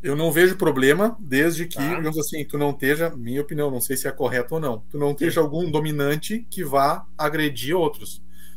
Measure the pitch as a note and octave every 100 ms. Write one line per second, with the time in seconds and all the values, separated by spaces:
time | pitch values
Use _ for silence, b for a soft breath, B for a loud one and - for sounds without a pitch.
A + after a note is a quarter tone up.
0 | C#3+ D3 E3 D3+ F3+ F#3 D#3+ C3+ C3+ D#3+
1 | G#3+ A3+ E3 C3 E3 D#3+ E3+ D3+ C#3+ D#3+
2 | D#3 D#3 D3 D#3 C#3 D3 C#3+ C3+ C3 D3+
3 | E3 D3 A#2 C3+ C#3+ D#3 D3 B2 - C3
4 | C#3 - B2 B2 A#2+ D#3+ D3 A2 - D3
5 | C#3+ D3 E3 C#3 D3+ D#3 F3 D3+ D3+ D3
6 | C#3 D#3 - A3 - - D3+ C#3 C#3 F3
7 | - - D3+ D#3+ D3+ A#2+ B2+ F3+ D#3 -
8 | F#2+ - - B B